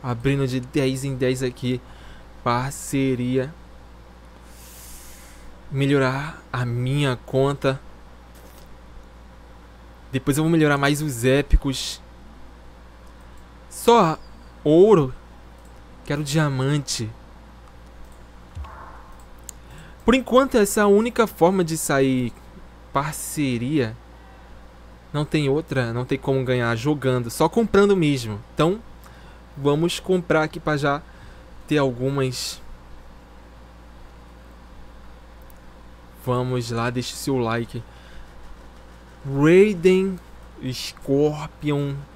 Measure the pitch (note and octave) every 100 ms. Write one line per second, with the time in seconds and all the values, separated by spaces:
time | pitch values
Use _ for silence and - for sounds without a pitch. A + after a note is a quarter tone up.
0 | C3 A#2+ C3 C#3 C3+ B2+ B2 D3+ C3 C3
1 | C#3 C3 B2+ C3 C3 B2 B2 B2 - -
2 | - - - - B2 A#2+ C3+ - - C#3
3 | C3+ B2+ B2 C3 B2+ E3 - - - -
4 | - - - - - - - - - -
5 | - - - - - - - C3+ C#3 C#3+
6 | C3 C3 D3 - - B2 B2 A#2+ B2+ C#3
7 | C#3+ B2 - C3 C#3 D3 C3+ C3+ - -
8 | - - - - - - - - - -
9 | - - - - - - - - - -
10 | - C#3 - C#3 D#3+ E3+ D3+ C#3+ C#3+ D3
11 | D#3 A#2+ B2 C3+ C#3 - C#3 C3 - -
12 | - - - - - - - - - -
13 | - - - - - - - - - A#3
14 | E3+ D#3 - - - - D3 D#3+ G#3 F#3+
15 | C3+ B2 - - - - - - - -
16 | - D3 D3 D#3 D3+ C3+ C3 D3 C3+ -
17 | A2 - - - - - - - - -
18 | - - - - - - - - - -
19 | - - - - - - - - - -
20 | - C4 B3 A#3+ C4+ B3 G3+ - G#3 G3+
21 | A#3 A#3 A3 - E3 G3 E3 D#3+ - C#3+
22 | C3+ C3 B2 - - - - - - C#3
23 | D3 D3+ - - C#3 A#2+ A#2+ D3+ A2+ A#2
24 | - - - - - - - - - -
25 | - D3 D3+ D#3 C#3+ C#3+ E3 C3+ A#2+ A#2
26 | B2 C3+ - C3+ B2+ B2 A#2 A2+ C3+ D3+
27 | C3 B2 A#2 - B3+ - A3+ G3 G3+ G3
28 | D3+ C#3 A#2 G#2 - - D#3 G#3+ - -
29 | - - - - - - C#3 D3 E3+ -
30 | - F#3 E3+ D#3 D#3 E3+ D#3 D3+ C#3+ C#3+
31 | - - - - - - - D3+ C3+ A#2+
32 | C3 C#3 C3 B2 - - - - - -
33 | - - - - - - - - - -
34 | - - - - - - - - - -
35 | - - - - - - - - - -
36 | - - - B2 B2+ B2+ A#2 A#2 A#2 B2
37 | A#2+ - - C3+ A#2 A#2 A#2 A#2+ - -
38 | - - - - - - - - - -
39 | - - C3+ C#3 D3+ F#3 G#3+ F#3 F3+ F#3
40 | G3 F#3 - - - - B2 B2 - -
41 | - C#3 D3+ D3+ D3+ - D3 C#3+ C#3+ C#3
42 | C#3